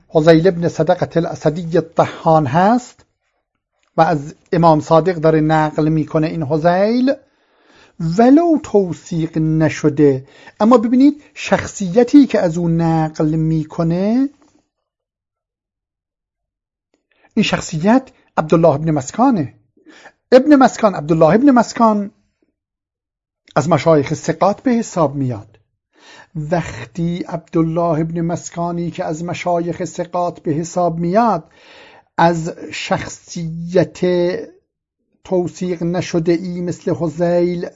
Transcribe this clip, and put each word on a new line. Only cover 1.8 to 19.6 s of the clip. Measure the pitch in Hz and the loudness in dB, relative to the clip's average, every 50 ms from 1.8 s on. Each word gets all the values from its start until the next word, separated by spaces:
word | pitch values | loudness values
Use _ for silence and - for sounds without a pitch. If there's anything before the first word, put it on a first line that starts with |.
| 160 - - - 156 - - - - 170 160 156 156 | -2 -2 0 0 0 0 -2 -4 0 2 2 2 2
هست | 120 123 170 185 208 240 247 - - - _ _ _ _ _ _ _ _ _ _ _ _ _ _ _ _ _ _ _ - 170 | 2 0 2 2 2 2 0 -2 -6 -20 _ _ _ _ _ _ _ _ _ _ _ _ _ _ _ _ _ _ _ 0 0
و | |
از | 160 165 170 147 139 156 - _ _ - | 2 2 2 -2 -4 -8 -16 _ _ -4
امام | - 170 170 165 156 151 | -2 2 4 4 4 4
صادق | 143 - 165 160 156 185 180 | 2 2 2 2 2 2 -2
داره | 165 151 160 160 156 | 0 2 2 2 2
نقل | 156 156 160 156 156 151 156 160 151 156 | 2 2 2 2 0 0 -2 -2 -2 0
می‌کنه | 160 156 143 147 - 160 156 165 | 0 -2 -2 -2 -2 -2 -2 -2
این | 175 165 156 | -4 -6 -6
حذیل، | 131 156 156 156 175 175 185 202 220 233 254 254 269 277 - _ _ _ _ _ _ _ _ _ _ _ _ _ _ _ - | -4 -2 0 0 0 2 2 0 0 0 0 0 -2 -2 -4 _ _ _ _ _ _ _ _ _ _ _ _ _ _ _ -8
ولو | 170 160 170 208 233 254 277 311 349 339 311 - - | -6 -4 0 2 4 6 6 6 4 4 0 0 -2
توثیق | - - 208 196 175 147 - - - 180 165 160 160 - 160 | 0 0 0 0 0 -4 -10 -10 -8 -6 -4 -4 -4 -2 -2
نشده، | 156 156 156 156 160 147 135 - - 151 147 151 147 143 135 131 131 _ _ - - - - - | -2 0 0 0 0 0 -2 0 -2 -2 2 4 4 2 2 2 -4 _ _ -20 -20 -14 -6 -2
اما | 214 226 254 240 | 2 4 4 4
ببینید | 220 233 254 247 269 294 294 294 - _ - | 2 2 2 4 4 4 2 0 -6 _ -18
شخصیتی | - - - 196 - - - - - 202 175 175 240 240 247 - 294 269 - | -12 -6 -4 -2 -2 -4 -6 -10 -8 -6 -2 2 0 2 6 6 6 6 6
که | - 202 | 2 -2
از | - 175 160 175 | -2 -2 -2 -2
اون | 175 165 165 165 | -2 -2 0 0
نقل | 165 165 160 160 156 156 156 - 160 151 156 | 0 0 0 0 0 -2 -2 -2 -2 -2 0
می‌کنه، | 160 160 160 160 160 151 156 - - 170 165 165 175 190 208 226 254 269 277 - _ _ _ _ _ _ _ _ _ _ _ _ _ _ _ _ _ _ _ _ _ _ _ _ _ _ _ _ _ _ _ _ _ _ _ _ _ _ _ _ _ _ _ _ _ _ _ _ _ _ _ _ _ _ _ _ _ _ _ - | 0 -2 0 0 -2 -4 -6 -6 -4 -2 -2 0 0 0 0 0 0 0 -2 -4 _ _ _ _ _ _ _ _ _ _ _ _ _ _ _ _ _ _ _ _ _ _ _ _ _ _ _ _ _ _ _ _ _ _ _ _ _ _ _ _ _ _ _ _ _ _ _ _ _ _ _ _ _ _ _ _ _ _ _ -2
این | 226 190 | -2 -2
شخصیت | - 180 170 - - - 151 160 208 240 269 262 - _ _ _ _ - - | 0 -2 -4 -6 -6 -8 -4 0 2 2 2 2 -2 _ _ _ _ -6 -4
عبدالله | 160 151 175 170 165 165 | -2 2 2 4 4 4
ابن | 135 143 156 165 | 2 2 0 -2
مسکانه. | 151 147 131 - - - 247 277 240 180 139 117 - _ | -2 -2 -4 -6 -2 0 2 2 2 0 -2 -6 -8 _